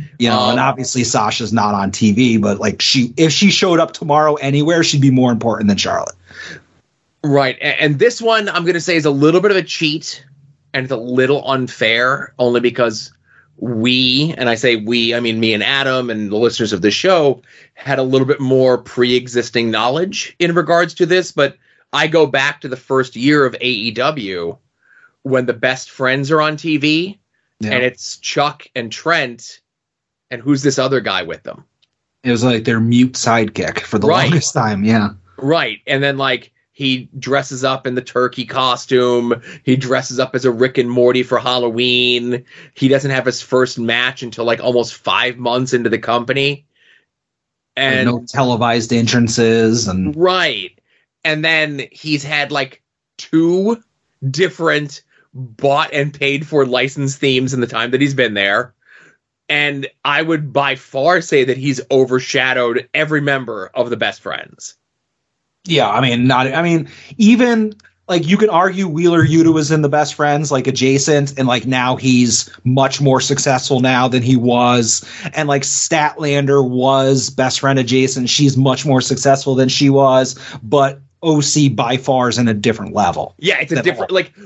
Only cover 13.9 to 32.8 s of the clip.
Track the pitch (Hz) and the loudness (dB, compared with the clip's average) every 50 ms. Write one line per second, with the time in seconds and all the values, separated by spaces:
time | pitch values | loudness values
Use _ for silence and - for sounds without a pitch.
13.9 | 127 127 131 127 127 139 151 165 - - 127 120 113 113 - 123 120 110 104 113 | 2 2 2 2 2 0 0 -2 -2 -2 -2 -2 0 0 2 0 0 0 0 -2
14.9 | 120 120 117 117 117 120 120 117 110 113 113 110 107 104 98 123 139 135 135 131 | 0 0 0 0 -2 -2 -2 -2 -2 0 0 0 0 0 0 -2 -2 0 0 0
15.9 | 131 127 123 120 110 107 107 98 104 107 120 113 - - 113 104 107 87 90 104 | -2 -2 -2 -4 -6 -6 -4 -4 -2 0 0 0 0 0 -4 -2 -2 0 0 0
16.9 | 101 - - 185 190 170 147 139 127 - - _ - - - _ _ - - 135 | 0 2 2 2 2 4 4 2 0 -2 -6 _ -20 -20 -20 _ _ -12 -6 -4
17.9 | 139 131 131 131 131 131 131 131 147 - 135 131 131 131 131 127 123 110 110 - | -2 -2 0 2 2 2 2 2 0 0 0 2 4 4 4 4 4 2 -2 -4
18.9 | - 127 123 123 123 123 123 123 117 120 113 - - 117 117 113 110 107 113 123 | -2 0 0 2 2 0 -2 -2 -2 -2 -2 -2 -2 -2 -2 0 0 0 0 0
19.9 | 135 160 185 202 - - - - - - 175 175 170 175 156 151 170 170 175 165 | 0 -2 -4 -4 -6 -8 -10 -8 -6 -2 -2 0 0 0 0 2 2 2 2 0
20.9 | - - 175 160 180 185 180 - - 156 139 135 - _ _ _ _ _ _ - | 0 -2 0 2 2 0 0 -2 0 0 0 0 -2 _ _ _ _ _ _ -6
21.9 | - 143 156 156 160 165 151 135 131 135 135 143 143 - - 135 123 127 _ - | -2 -2 0 2 2 2 2 2 2 0 0 -2 -4 -6 -10 -12 -12 -10 _ -2
22.9 | 135 131 127 127 - 113 127 143 151 147 135 123 113 - 120 127 123 98 110 117 | 0 0 0 -2 -4 -2 0 2 4 4 2 0 0 -4 -4 -4 -4 -2 -4 -6
23.9 | 107 117 127 151 156 143 104 95 92 87 85 85 82 - _ _ _ _ _ _ | -4 -2 -2 -2 -2 -4 -6 -6 -6 -6 -6 -8 -8 -12 _ _ _ _ _ _
24.9 | _ _ _ _ _ _ - 135 131 127 127 120 113 113 127 127 127 - - - | _ _ _ _ _ _ -6 -2 -2 0 0 -2 -4 -2 -2 -4 -4 -4 -8 -14
25.9 | - - 131 127 131 139 139 135 160 156 151 151 156 147 - 165 156 139 143 151 | -8 -4 -2 -2 0 0 0 0 2 2 2 0 -2 -2 -4 -2 -2 0 0 0
26.9 | 156 160 180 196 196 _ _ _ _ _ _ _ _ - 107 107 135 123 127 127 | 0 0 -2 -6 -10 _ _ _ _ _ _ _ _ -8 -6 -4 -2 0 -2 -2
27.9 | 127 - - - - - - - - 147 143 147 143 - - - - 127 117 110 | -4 -6 -14 -16 -14 -12 -10 -6 -2 -2 -2 -2 -4 -8 -18 -12 -10 -10 -10 -10
28.9 | - - - 160 170 160 135 123 117 117 - - - - _ _ _ _ _ _ | -10 -6 -2 -2 0 0 -2 -4 -8 -12 -18 -20 -20 -20 _ _ _ _ _ _
29.9 | _ _ _ _ _ _ _ - 127 120 113 143 143 131 135 139 135 131 127 135 | _ _ _ _ _ _ _ -14 -14 -6 -2 0 0 2 2 0 0 0 0 0
30.9 | 135 123 104 110 95 92 87 82 80 - - - - - - _ _ _ _ _ | 0 -2 -2 -2 -4 -4 -4 -6 -10 -12 -12 -16 -16 -16 -18 _ _ _ _ _
31.9 | _ _ _ _ _ _ - 123 120 110 123 131 117 110 113 131 117 113 | _ _ _ _ _ _ -2 -2 0 2 2 2 2 0 0 0 0 0